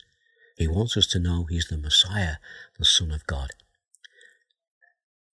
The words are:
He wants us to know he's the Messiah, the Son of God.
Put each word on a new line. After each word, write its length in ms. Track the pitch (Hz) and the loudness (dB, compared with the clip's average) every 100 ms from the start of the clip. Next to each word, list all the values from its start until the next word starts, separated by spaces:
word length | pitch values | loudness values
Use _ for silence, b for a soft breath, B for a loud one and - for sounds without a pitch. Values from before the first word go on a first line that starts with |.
| b b b b b - | b b b b b -4
He 120 | 80 | 0
wants 280 | 87 117 107 | 0 0 2
us 100 | - | 2
to 100 | 90 | 2
know 260 | 87 87 | 2 0
he's 240 | 80 85 - | 0 -2 -2
the 100 | 80 | -4
Messiah, 580 | 76 - 90 101 85 76 B B B - | 2 2 2 0 -2 -4 B B B 0
the 60 | |
Son 260 | - - 80 | 2 2 0
of 160 | 76 - | -4 -4
God. 240 | 69 67 - _ _ _ _ B B B B B _ _ _ _ _ _ _ _ | -4 -4 -10 _ _ _ _ B B B B B _ _ _ _ _ _ _ _